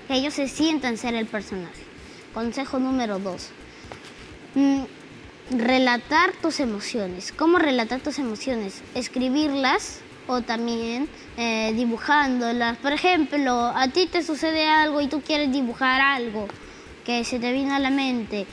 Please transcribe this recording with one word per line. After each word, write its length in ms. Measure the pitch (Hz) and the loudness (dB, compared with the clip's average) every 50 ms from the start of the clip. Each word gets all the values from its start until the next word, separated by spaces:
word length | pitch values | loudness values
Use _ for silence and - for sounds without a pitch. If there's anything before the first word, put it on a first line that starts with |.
| - | -4
que 60 | - 269 | 0 0
ellos 180 | 262 262 302 285 | 0 0 0 0
se 120 | 294 277 | -2 -2
sientan 500 | 247 254 - 302 320 311 285 262 247 226 | -2 0 2 2 2 2 2 0 -2 -2
ser 160 | 208 - 240 233 | -2 -2 -2 -2
el 100 | 226 226 | -2 -2
personaje. 560 | 214 - 208 196 - 202 185 170 156 - - - - - - - - - - - - - | -2 -4 -6 -6 -6 -8 -8 -8 -10 -12 -16 -18 -18 -18 -18 -18 -18 -18 -20 -20 -12 -8
Consejo 460 | 226 233 233 220 277 269 - - 262 | -6 -4 -4 -4 -4 -6 -2 -2 0
número 400 | 262 262 262 262 240 214 202 185 | 0 2 2 0 0 0 -2 -4
dos. 280 | 196 190 180 - - - - - - - - - - - - - - - - - - - - - - - - | -4 -4 -6 -6 -10 -14 -16 -18 -20 -20 -20 -20 -16 -16 -16 -16 -16 -18 -18 -18 -18 -18 -18 -18 -20 -4 0
Mm, 300 | 269 277 277 277 277 262 - - - - - - - - - - - - - 254 | 2 4 4 4 2 0 -6 -12 -16 -20 -20 -18 -18 -18 -20 -20 -20 -8 -4 -2
relatar 760 | 233 226 247 262 262 262 247 240 233 - - 285 320 359 370 370 - | 0 2 4 4 6 6 4 4 2 0 0 2 4 4 4 2 0
tus 180 | - 330 - - | -2 -2 0 0
emociones. 720 | 277 233 208 202 - - - 233 196 180 180 180 - - - | -2 -2 -2 -4 -6 -6 -4 -4 -4 -4 -6 -8 -10 -12 -4
¿Cómo 220 | - 302 330 349 359 | 2 4 4 6 6
relatar 400 | 311 294 262 247 226 220 247 262 | 4 4 2 2 0 0 -4 -4
tus 180 | - 302 254 294 | -4 -6 -4 -4
emociones? 640 | 277 226 214 202 - 269 247 226 202 196 - - - - - | -4 -4 -4 -4 -4 -4 -2 -2 -4 -6 -8 -12 -16 -8 -8
Escribirlas 1080 | 247 240 - - 254 254 254 254 302 311 294 277 277 262 254 311 415 - - - - - - - - - | -6 -6 -4 -2 -2 0 2 2 2 2 2 0 2 2 2 2 2 0 -4 -10 -14 -16 -18 -20 -14 -4
o 140 | - 247 247 | -2 -2 -2
también, 680 | 240 - 226 226 233 240 233 226 233 226 233 247 294 - - - - - - | 0 -2 -2 -2 0 -2 -2 -2 -2 -2 -2 -2 -4 -4 -6 -14 -18 -14 -6
eh, 360 | 233 233 226 226 220 220 220 220 | -4 -2 0 0 0 0 0 0
dibujándolas. 1000 | 226 247 233 226 220 - - 285 302 - 262 254 247 240 233 240 240 233 233 233 | 2 0 0 0 -2 2 4 4 6 6 4 2 0 0 0 0 0 0 0 -2
Por 160 | - 240 277 285 | 0 0 0 0
ejemplo, 800 | 294 - 370 359 339 302 262 285 294 277 254 247 240 240 240 - | 2 4 4 4 4 4 2 2 2 2 4 2 2 2 2 2
a 120 | 233 262 262 | 2 0 2
ti 180 | 262 349 370 | 4 2 2
te 160 | 330 - 349 294 | 2 2 0 0
sucede 440 | - 311 247 320 320 320 311 311 | 0 -2 0 0 0 2 2 4
algo 340 | 311 311 311 302 302 285 294 | 6 6 6 6 4 4 2
y 60 | 294 | 0
tú 140 | 262 311 294 | 0 -2 -2
quieres 300 | - - 311 294 294 269 | -2 0 0 2 2 2
dibujar 480 | 254 285 254 233 233 - 269 262 254 262 | 2 2 0 0 0 0 2 2 4 6
algo 480 | 269 277 277 254 240 233 202 220 208 202 - - - - - - - - - - - | 4 4 4 2 -2 -4 -4 -4 -6 -6 -10 -14 -16 -18 -18 -18 -18 -20 -20 -12 -6
que 180 | - 240 240 233 | -2 -2 -2 0
se 140 | - 254 240 | -2 -2 -2
te 120 | 240 247 | 0 0
vino 240 | 254 269 277 277 277 | 0 0 0 2 2
a 40 | 277 | 2
la 120 | 277 262 | 2 2
mente, 560 | 269 277 269 262 247 240 214 196 208 208 190 - | 2 2 2 0 0 -2 -2 -2 -4 -4 -4 -6